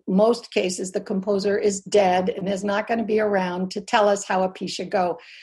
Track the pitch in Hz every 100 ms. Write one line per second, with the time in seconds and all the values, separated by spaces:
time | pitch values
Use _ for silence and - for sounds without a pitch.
0 | - 190 220 233 - 214 190 180 185 202
1 | 196 190 190 202 202 202 208 196 - 208
2 | 185 185 185 - 185 196 202 202 208 233
3 | 214 214 214 196 180 180 185 208 190 226
4 | 208 202 - 190 185 185 190 - 180 202
5 | 180 - - -